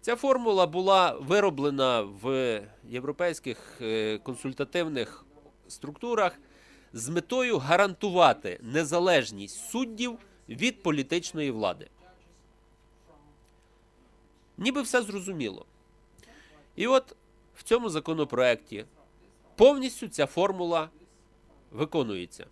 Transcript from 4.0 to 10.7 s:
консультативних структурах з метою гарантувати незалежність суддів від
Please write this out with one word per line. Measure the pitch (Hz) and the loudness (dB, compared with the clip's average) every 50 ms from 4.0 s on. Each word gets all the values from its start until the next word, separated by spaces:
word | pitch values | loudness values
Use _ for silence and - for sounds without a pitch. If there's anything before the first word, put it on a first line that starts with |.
| 107 107 110 104 | 0 -2 -4 -4
консультативних | - - 127 - - 135 131 - 143 - - 175 170 160 151 127 110 - - - - - - - - - _ _ _ - | -6 -10 -10 -8 -8 -10 -6 -6 -8 -4 -2 -2 -2 -2 -2 -4 -6 -6 -8 -20 -20 -20 -20 -20 -20 -20 _ _ _ -20
структурах | - - - 139 147 - - 240 240 214 196 175 - - - _ _ - - - - - _ _ | -18 -14 -14 -14 -12 -10 -6 -4 0 2 2 0 0 -4 -20 _ _ -20 -20 -20 -20 -20 _ _
з | - 113 113 131 | -12 -10 -8 -4
метою | 165 170 - _ 247 254 254 247 226 156 | -4 -4 -4 _ -2 0 0 2 0 -2
гарантувати | 127 139 165 185 202 202 180 - - 208 175 180 170 139 113 - - 101 90 - | 2 4 4 4 4 2 0 -4 -4 0 4 6 6 6 6 4 -2 -8 -8 -8
незалежність | - 113 127 156 165 143 156 175 175 185 175 147 120 104 107 98 101 101 - - - - | -10 -4 -2 -2 -2 0 0 0 4 4 4 4 2 0 -8 -12 -12 -12 -14 -14 -14 -8
суддів | - 233 262 233 220 208 240 247 233 226 - - _ _ _ - | -4 -4 -4 -4 -6 -6 -6 -6 -6 -10 -18 -20 _ _ _ -14
від | 117 120 180 247 | -6 -4 -2 -4